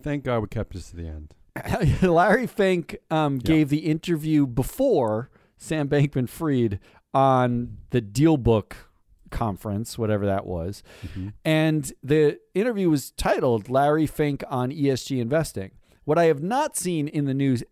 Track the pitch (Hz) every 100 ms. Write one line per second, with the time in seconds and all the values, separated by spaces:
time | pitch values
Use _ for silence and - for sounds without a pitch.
0 | 151 143 131 117 104 113 95 90 - 85
1 | 82 78 76 - _ - - - 156 139
2 | 185 165 202 247 226 - 190 180 - -
3 | _ 156 147 135 131 160 143 151 165 160
4 | 180 160 156 151 135 117 127 - 269 170
5 | 113 107 131 _ _ _ - 156 139 147
6 | 143 135 120 - 160 131 113 98 - _
7 | _ 135 135 127 123 120 120 104 - 127
8 | 101 110 160 151 117 110 - - - _
9 | _ _ - - 113 92 110 101 117 -
10 | 107 104 101 98 95 87 87 104 - -
11 | 92 95 98 - 160 156 156 156 135 -
12 | 127 156 147 175 _ 185 240 202 180 147
13 | - - - - 139 113 107 131 147 156
14 | 151 - 147 139 - 127 127 139 139 123
15 | - 131 117 160 151 101 95 - _ _
16 | 139 160 165 143 175 262 302 - 180 165
17 | 147 156 139 135 139 123 -